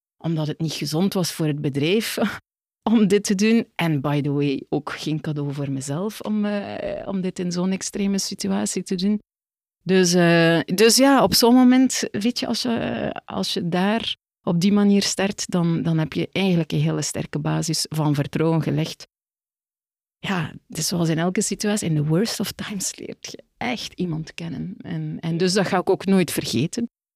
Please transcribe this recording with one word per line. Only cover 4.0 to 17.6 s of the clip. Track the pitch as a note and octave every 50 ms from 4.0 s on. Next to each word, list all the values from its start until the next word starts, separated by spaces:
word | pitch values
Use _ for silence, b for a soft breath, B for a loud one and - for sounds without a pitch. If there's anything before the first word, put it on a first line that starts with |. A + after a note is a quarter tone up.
by | C3 D3+ D3 D3
the | C#3 D3
way, | C#3 C#3+ C#3+ D3 C3+ - - _
ook | - D3 C#3 -
geen | - - - D#3 D#3 D#3
cadeau | - D#3+ D3+ D3 C#3+ C#3+ C#3
voor | D3 C#3+ C#3
mezelf | C#3 C3+ C3 C#3+ C#3 D#3+ F#3+ A3 G#3+ -
om, | - G#3+ G#3+ G#3 G#3
eh, | G#3 G#3 G3+ G3 G#2 G#2 - - - - - - -
om | G3 F#3+
dit | F3+ F#3 - -
in | F#3 F3+
zo'n | E3+ F3+ F3 F#3+
extreme | F#3+ F#3+ - - - G3+ G3 G3 G3 G3
situatie | - - G3+ - - G3 F#3+ G3+ G#3+ G#3 - F#3+ F3+
te | - G3
doen. | F3+ F#3 G3+ G#3+ G#3 - _ _ _ _ _ _ _ _ _ _ _ _
Dus, | E3+ F#3 F#3 F#3 F3 F3
eh, | F3+ F3 E3+ E3+ E3+ E3 E3 E3+ E3 -
dus | - F#3 F3 A3 A#3 G#3+
ja, | B3 C4 C#4 C#4 B3+ F3
op | F#3+ -
zo'n | - - A#3 A#3+
moment, | B3+ B3+ B3 B3+ B3+ C4 B3+ - - - -
weet | - G#3 G3 A#3+ B3+ -
je, | - B3
als | A#3 -
je, | - B3 A3+ - - A#3 A#3 A3+ - - - - -
als | - - F#3+ F#3+ - -
je | F#3 - E3+
daar | E3 F3 F#3 G3+ G#3+ A3+ - - - - _ _ _ _ _ -
op | F3 E3+
die | E3 G3+
manier | G3+ G#3 G3+ G3+ G3+ G3+ G3
start, | - - - F#3+ G3 G3+ - - -
dan, | - F3+ E3+ E3+ E3 E3
dan | - E3 E3 D#3+
heb | D#3 D#3 -
je | E3+ E3 -
eigenlijk | _ F3 F#3+ G3 F3+ E3+ D#3+ -
een | - D#3
hele | D3 E3 D#3 D#3
sterke | D3 - - - - - - D3+
basis | D3 D#3 D#3 D#3+